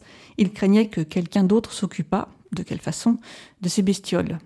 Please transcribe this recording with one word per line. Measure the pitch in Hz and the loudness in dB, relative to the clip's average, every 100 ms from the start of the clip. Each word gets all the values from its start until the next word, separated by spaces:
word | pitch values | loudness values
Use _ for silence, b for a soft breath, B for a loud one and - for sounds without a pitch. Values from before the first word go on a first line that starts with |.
| b b b b | b b b b
il | 190 | 0
craignait | - 196 208 214 | 2 4 4 4
que | 180 | -2
quelqu'un | 156 185 170 202 | -4 -4 -2 2
d'autre | 185 214 226 | 4 2 0
s'occupât, | - 190 - 160 196 - - - | -4 -6 -6 -4 -4 -6 -12 -12
de | - | -10
quelle | - - | -8 -8
façon, | - 165 233 233 B B B B | -8 -2 0 0 B B B B
de | 180 | -4
ces | - | 0
bestioles. | 190 190 - 175 175 165 | 2 0 -2 -2 -2 -6